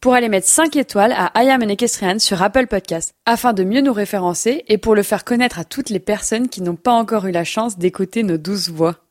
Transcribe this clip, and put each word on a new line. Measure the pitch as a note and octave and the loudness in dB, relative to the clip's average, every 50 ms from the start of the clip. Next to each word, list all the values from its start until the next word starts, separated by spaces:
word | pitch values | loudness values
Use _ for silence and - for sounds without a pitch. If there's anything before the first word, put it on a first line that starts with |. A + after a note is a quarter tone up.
| - | 2
pour | B3+ B3 | 4 4
aller | B3 A#3+ A3+ | 4 2 2
mettre | G#3+ F#3+ F3+ | 0 2 2
cinq | - - - D#4+ E4 - | 2 2 4 2 2 2
étoiles | D4+ C4 - - G#3 G3 A3+ B3+ | 0 -2 0 2 2 4 4 4
à | - F3+ E3+ - A3 A#3+ | 2 -2 0 2 2 4
I | C4+ | 4
Am | C4+ C4 A#3 | 4 2 2
an | G#3+ | 0
Equestrian | G3+ G3 A#3+ A#3 - - - F#3 F#3 A3 | 0 0 0 -2 -2 -2 -2 -2 0 0
sur | - - G3+ F3 F#3 | 0 0 0 0 0
Apple | G#3+ G3+ C4+ B3+ | 2 2 0 0
Podcast, | B3 - G3 F#3 - E3+ E3 E3 - _ _ _ | 2 -2 -4 -4 -4 -6 -6 -6 -8 _ _ _
afin | - A#3 A3+ - B3 A#3 | 0 0 2 2 0 0
de | F#3+ F#3 | 2 0
mieux | F#3 G#3 C4 | 0 2 2
nous | C#4 C#4 A#3+ | 2 2 2
référencer | G3+ G#3 G3 - G3+ F3+ F3 F3 E3 - A3+ B3+ D#4+ - _ | 0 -2 -2 -2 -2 -2 -2 -2 -2 -2 -2 -2 -2 0 _
et | G#3+ | -2
pour | G#3 - - A3 | 0 2 2 2
le | G#3 G3+ | 4 4
faire | - G#3+ G3 - | 2 -2 -4 -2
connaître | - B3 A#3 B3 B3 - F3 | -2 0 0 0 0 -2 -4
à | E3 | -10
toutes | _ - - C4+ - | _ -8 -8 -8 -4
les | A3 F#3 | -4 -6
personnes | - - G#3 G#3 - - A3 A3 B3 B3 | -2 -2 -4 -4 -2 -4 -2 -2 -2 -4
qui | - - | -4 -4
n'ont | F#3 F3 F3 | -4 -4 -4
pas | E3 _ B3+ A#3+ | -2 _ 2 2
encore | A#3 A3+ G3+ A#3 G#3+ F#3 | 2 2 0 -2 -2 -2
eu | F#3+ F3+ | -2 -2
la | E3+ E3+ | -2 -2
chance | E3 - - A3 A#3+ G#3+ F3+ | -2 -4 -4 -4 -4 -4 -2
d'écouter | F3 F#3 F3+ - G3 F#3 - A3+ A3+ | -2 -2 0 0 -6 -4 -2 -4 -2
nos | G3+ E3+ | 0 -2
douces | D#3+ D#3 E3+ G3+ G3+ - - | -2 -2 -4 -6 -4 -4 -6
voix. | E3 D#3 E3 E3 F3 _ _ _ | -2 0 0 0 0 _ _ _